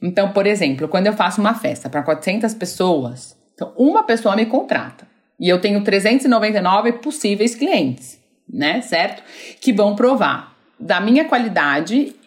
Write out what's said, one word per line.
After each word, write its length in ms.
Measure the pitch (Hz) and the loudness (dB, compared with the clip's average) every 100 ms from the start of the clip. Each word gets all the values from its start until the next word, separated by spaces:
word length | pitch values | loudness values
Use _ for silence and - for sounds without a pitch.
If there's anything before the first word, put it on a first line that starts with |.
Então, 300 | 175 180 196 | -6 -2 0
por 160 | 202 196 | 2 2
exemplo, 400 | 208 156 131 156 | 2 0 -2 -2
quando 200 | 190 196 | 0 0
eu 60 | |
faço 280 | 214 185 202 | 0 -2 0
uma 120 | 208 | 0
festa 360 | 226 - - 131 | 0 -4 -6 -6
pra 140 | 147 | -4
quatrocentas 500 | 143 156 - 202 220 | -2 -2 -2 -2 -2
pessoas, 840 | 214 175 - 185 160 123 - - _ _ | -4 -8 -2 0 0 -2 -10 -20 _ _
então, 200 | - - - | -14 -6 2
uma 260 | 269 427 | 2 4
pessoa 320 | 440 226 220 202 | 2 0 0 0
me 100 | 226 | 0
contrata. 600 | 262 359 147 123 - - _ _ - | 0 0 -4 -6 -16 -20 _ _ -4
E 80 | 175 | 0
eu 120 | 180 | 2
tenho 240 | 208 202 | 2 0
trezentos 420 | 202 196 202 262 269 | 2 2 4 2 4
e 40 | |
noventa 300 | 233 214 208 | 4 2 0
e 20 | |
nove 320 | 180 196 233 | 2 2 2
possíveis 600 | 233 302 294 208 202 226 | -2 -6 -4 -2 0 0
clientes, 640 | 240 302 302 135 127 - - _ _ - | 0 0 0 0 -4 -12 -20 _ _ -12
né? 320 | - 147 208 | -4 -2 -2
Certo? 400 | - 165 196 - - - - - | -2 -2 -2 -6 -18 -20 -20 -6
Que 140 | - | -2
vão 200 | 208 208 | 2 2
provar 640 | 208 247 262 160 131 - _ _ - | 2 2 2 0 -2 -8 _ _ -8
da 220 | - 180 | -2 0
minha 240 | 208 262 320 | 4 2 4
qualidade 880 | 247 226 175 143 139 170 240 294 - | 0 0 0 0 0 0 0 0 -6